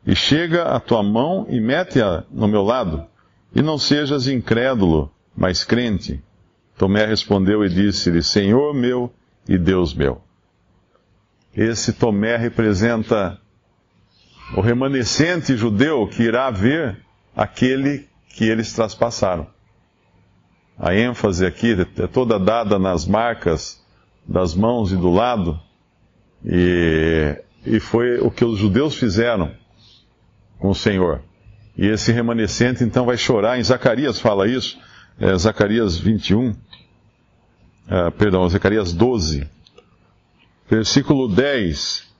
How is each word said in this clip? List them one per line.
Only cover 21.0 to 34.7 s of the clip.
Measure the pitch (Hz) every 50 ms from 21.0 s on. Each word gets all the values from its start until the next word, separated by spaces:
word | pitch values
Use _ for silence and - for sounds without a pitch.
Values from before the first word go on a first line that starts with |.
| 117 123 117 - - 104 92 85 92
aqui | 90 82 - - 117 110 92 90 - -
é | - -
toda | 95 - 127 127 113 113 101
dada | 92 101 110 117 113 101 104
nas | 98 95 95 90 82 76
marcas | 90 101 107 117 120 117 - - 87 80 76 - - - _ _ _ _ _ _ _ _ _ _
das | - - 90 92 87 80
mãos | 90 107 113 123 120 107 90
e | 98
do | 92 87 90
lado, | 87 95 117 123 123 107 90 85 76 78 - _ _ _ _ _ _ _ _ _ _ _ _ _ _ _ -
e, | 82 85 90 90 90 87 87 85 82 80 78 78 82 80 80 78 73 73 - - _ _ _ -
e | - 113 110
foi | - - - 117 120 123 120 -
o | - 120
que | - - 123
os | 117 113 98
judeus | 104 104 92 120 147 156 -
fizeram | - 131 110 87 104 117 120 117 101 85 78 - - _ _ _ _ _ - - _ _ _ _ _ _ _ _ _ _ _ _ -
com | - 98
o | 95
Senhor. | - - 113 101 95 90 85 73 67 - - _ _ _ - - _ - - _
E | - 90
esse | 101 107 104 - -
remanescente | 113 120 117 117 117 113 110 98 - - 131 123 127 - 127
então | 110 - 127 123
vai | 120 123
chorar, | 113 - - 131 104 98 113 127 127
em | 110
Zacarias | - 127 123 - 131 113 120 147 139 110 -
fala | - 117 104 98 95
isso, | 110 127 127 - -